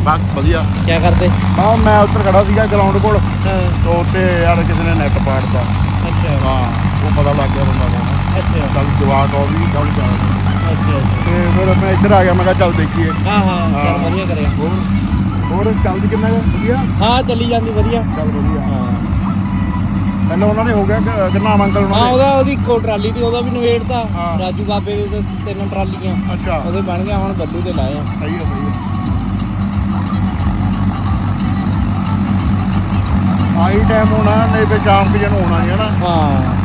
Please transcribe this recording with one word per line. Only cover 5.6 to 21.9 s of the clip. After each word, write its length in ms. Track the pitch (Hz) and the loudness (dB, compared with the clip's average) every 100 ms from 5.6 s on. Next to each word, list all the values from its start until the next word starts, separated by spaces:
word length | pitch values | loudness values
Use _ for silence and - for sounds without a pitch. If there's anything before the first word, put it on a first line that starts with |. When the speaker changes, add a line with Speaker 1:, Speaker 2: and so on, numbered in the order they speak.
| - - - - 98 | 0 0 0 0 0
Speaker 2:
ਅੱਛਾ। 300 | - - 143 131 | -2 0 0 0
Speaker 1:
ਹਾਂ, 260 | 131 - - - - - | 0 0 0 0 0 0
ਉਹ 60 | |
ਪਤਾ 200 | 120 143 | 2 2
ਲੱਗ 180 | 143 135 | 2 0
ਗਿਆ 140 | - | 0
ਬੰਦਾ 220 | 143 - - | 0 2 0
ਕੌਣ 220 | - - | 0 0
ਆ। 300 | - - - | 0 0 0
Speaker 2:
ਅੱਛਾ। 360 | - - - | 0 0 0
Speaker 1:
ਚੱਲ 120 | 143 - - | 0 0 2
ਜਵਾਕ 360 | 139 135 139 139 | 2 2 0 0
ਆ 20 | |
ਉਹ 100 | 139 | 0
ਵੀ, 180 | 147 - | 0 0
ਚੱਲ 140 | 143 147 98 | 0 0 0
ਚੱਲ। 160 | 95 98 98 98 95 95 98 | 0 0 0 0 0 0 0
Speaker 2:
ਅੱਛਾ, 260 | 98 196 95 | 0 0 0
ਅੱਛਾ। 20 | 92 - - | 0 0 0
Speaker 1:
ਤੇ 240 | 185 185 190 | 0 2 2
ਫਿਰ 200 | 190 190 | 2 2
ਮੈਂ 160 | - | 2
ਇੱਧਰ 200 | - 202 | 2 4
ਆ 120 | 196 | 4
ਗਿਆ, 100 | 185 | 4
ਮੈਂ 100 | 175 | 2
ਕਿਹਾ 100 | 175 | 2
ਚੱਲ 200 | 185 185 | 2 2
ਦੇਖੀਏ। 360 | 170 151 175 165 | 2 -2 0 -2
Speaker 2:
ਹਾਂ, 300 | - 190 185 | 0 0 2
ਹਾਂ, 440 | 190 180 - 147 | 0 0 0 0
ਚੱਲ 40 | - | 0
Speaker 1:
ਹਾਂ। 100 | 170 | 0
Speaker 2:
ਵਧੀਆ 280 | - - - | -2 -2 -2
ਕਰਿਆ। 240 | - - | -2 0
Speaker 1:
ਹੋਰ? 200 | - 185 95 196 196 - - - - - | 0 -2 -2 0 -2 0 0 -2 -2 -2
ਹੋਰ 220 | 185 208 - | -2 -2 -2
ਚੱਲਦੀ 240 | 208 196 202 | -2 0 -2
ਕਿੰਨਾ 220 | - 220 | 0 0
ਕੁ? 60 | - | 0
ਵਧੀਆ? 420 | - - 226 247 - - | 0 0 0 0 0 0
Speaker 2:
ਹਾਂ, 220 | 214 247 | 0 0
ਚੱਲੀ 220 | 254 233 233 | 0 -2 0
ਜਾਂਦੀ 260 | 233 226 | -2 -2
ਵਧੀਆ। 300 | 208 220 233 - - | -2 0 -2 -2 -4
Speaker 1:
ਚੱਲ 100 | 208 | -4
ਵਧੀਆ। 340 | - 190 - | -2 -2 -2
Speaker 2:
ਹਾਂ। 320 | 190 101 98 - - - 98 98 98 - - - - - - - 196 | -2 -2 -2 -4 -2 -2 -2 -2 -2 -2 -2 -2 -2 -2 -2 -2 -2
Speaker 1:
ਪਹਿਲਾਂ 180 | 190 208 | 0 0
ਉਹਨਾਂ 180 | 214 226 | 0 0
ਨੇ 80 | |
ਹੋ 120 | 214 196 | 0 0
ਗਿਆ 140 | 220 | 0
ਗ-, 320 | 214 208 190 | 0 0 0
ਗੁਰਨਾਮ 320 | 190 214 208 | 0 0 2
ਅੰਕਲ 200 | 202 202 | 2 0
ਉਹਨਾਂ 160 | 196 | 0